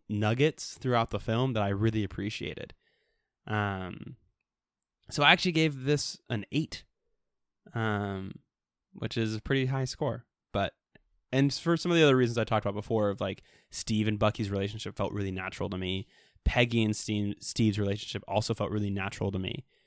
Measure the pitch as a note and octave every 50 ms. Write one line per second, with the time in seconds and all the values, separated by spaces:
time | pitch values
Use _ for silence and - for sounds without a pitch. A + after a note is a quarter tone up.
0 | _ - G#2+ G#2 G#2+ G#2+ A#2 B2 C#3+ D#3+ - - - - - - - B2+ B2 A#2
1 | A2+ - - G2 - - A2 A#2 C3 C3 A#2+ A2 G2+ G2+ G2+ G2 G#2+ A2+ G#2+ A2
2 | G2+ F#2+ - - G2 G#2+ - - - - - - - - - - _ _ _ _
3 | _ _ _ _ _ _ _ _ _ - G#2+ G#2+ G#2 G2+ G2 F#2 F#2 F2+ - -
4 | - - B2+ - _ _ _ _ _ _ _ _ _ _ _ _ _ _ _ _
5 | _ - - D3+ C#3+ D3 F3 F#3 - F#3 D#3+ D#3+ D#3+ D#3 C#3+ C3+ B2+ C#3 D3 C#3
6 | - - - - _ - A#2+ G#2+ G2 - - C#3+ E3 - - - - _ _ _
7 | _ _ _ _ _ _ _ _ _ _ _ _ _ - - A#2 A2 G#2+ G#2 G2+
8 | G#2 G2+ G2 F#2+ F#2+ G2 - - _ _ _ _ _ _ _ _ _ _ F#3+ -
9 | A2+ A2+ - A#2 A2+ A2 A2 G#2+ - - C3+ C3+ C3 C3 C3+ C3+ C3 B2 - -
10 | D#3 C3 A#2 A#2 - _ _ _ _ _ - G2+ G2 - - _ _ _ - _
11 | _ _ _ _ _ _ B2+ C3 C#3 C#3 - - - E3 E3+ E3 - F3+ E3+ E3+
12 | D#3+ C#3+ C3 B2+ B2+ A#2 A#2 A#2 G#2+ - A2+ G#2+ - G#2 G2+ G#2 G#2 - A#2 A2
13 | G#2 G2+ G2 - G2+ G2 F#2+ - - _ _ _ _ _ - - - - A2 G#2+
14 | G#2+ A2 G#2+ G#2 A2 G#2+ - - A2 G2 G2+ G2 G2 G#2 G#2+ A2 - G#2+ G2+ -
15 | G2+ - - G#2 G2+ F#2+ F#2 F#2 F#2 F#2+ - - G2 F#2+ F#2+ F#2 F#2 F#2 F#2+ F#2
16 | - - _ _ _ _ _ _ _ - - B2+ B2 A#2+ A#2 A#2 A2 G#2+ G#2 -
17 | - - G#2+ G#2 G2+ G2+ - - - - - - A2+ G#2+ G2 G#2 G2+ G2 G2+ G2+
18 | - - - G2+ - - F#2+ G#2+ A2 - A2+ - G#2+ - G2 G#2+ G#2 G2+ G2 G2
19 | F#2+ G2 - - G2 G2 G2 F#2+ F#2 F#2+ - - - _ _ _ _